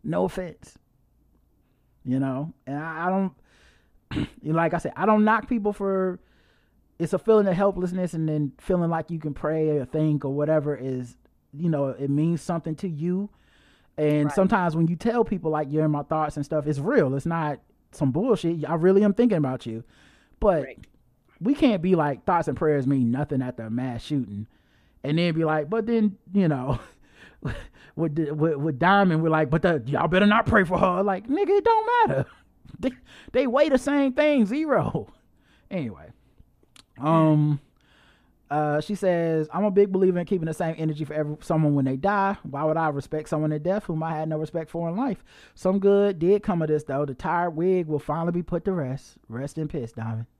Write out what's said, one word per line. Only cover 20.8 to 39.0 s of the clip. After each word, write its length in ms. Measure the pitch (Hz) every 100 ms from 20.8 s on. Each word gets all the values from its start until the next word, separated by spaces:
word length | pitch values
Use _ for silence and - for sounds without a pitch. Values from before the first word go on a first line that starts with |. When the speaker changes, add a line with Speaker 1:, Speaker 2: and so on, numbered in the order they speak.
| - _ _ _ _ _
Speaker 1:
we 140 | 180
can't 280 | 285 285 202
be 120 | 175 180
like, 280 | 147 139
"Thoughts 240 | - 175 156
and 80 | 139
prayers 300 | 156 147 131
mean 240 | 139 117
nothing," 320 | 127 147 135
after 200 | 127 123
a 60 | 110
mass 320 | 117 131 117
shooting, 440 | - 147 113 101 107 _ _ _ _ _
and 160 | 135 160
then 160 | 175
be 100 | 160
like, 240 | 160 156 147
"But 160 | 220 226
then, 300 | 233 214 190 -
you 160 | 196 175
know, 300 | 139 127 117 - _ _ _ - _
<laughs> 540 | - - - _ - -
with, 220 | 160 151 151
with, 260 | 151 160 143
with 220 | 151 131
Diamond, 440 | 170 202 196 160
we're 80 | 160
like, 200 | 156 156
'But 120 | 160
the, 200 | 180 160 117
y'all 220 | 143 165
better 180 | 180 202
not 200 | 208 -
pray 180 | 220
for 140 | 175 175
her.'" 240 | 185 180
Like, 240 | 202 190 226
nigga, 200 | 302 403 403
it 60 |
don't 440 | 440 453 440 480 440
matter. 180 | 135 127
<laughs> 40 | - _ _ - -
They, 140 | 262 254 - - -
they 140 | 254 262
weigh 220 | 247 311
the 80 | 262
same 340 | 285 285 277
thing, 320 | 262 302 285 202
zero. 640 | 269 311 226 127 151 104 - _ _ _ _ _
Anyway. 420 | 190 127 78 76 - _ _ - _ _ - _ -
Um, 600 | 143 165 156 151 151 143 _ _ _ _ _ _ _ _ _
uh, 300 | 147 151 147
she 140 | -
says, 540 | 202